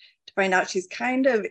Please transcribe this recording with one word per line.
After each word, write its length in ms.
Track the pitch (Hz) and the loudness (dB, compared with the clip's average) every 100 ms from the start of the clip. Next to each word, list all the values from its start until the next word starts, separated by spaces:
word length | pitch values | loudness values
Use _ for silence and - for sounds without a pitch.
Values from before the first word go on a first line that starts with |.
| - _ - | -20 _ -8
to 60 | |
find 200 | - 190 | -2 2
out 160 | 185 - | 2 0
she's 180 | 190 185 | -4 -6
kind 380 | - 240 254 269 | -6 -2 0 2
of 220 | 226 190 | 2 -2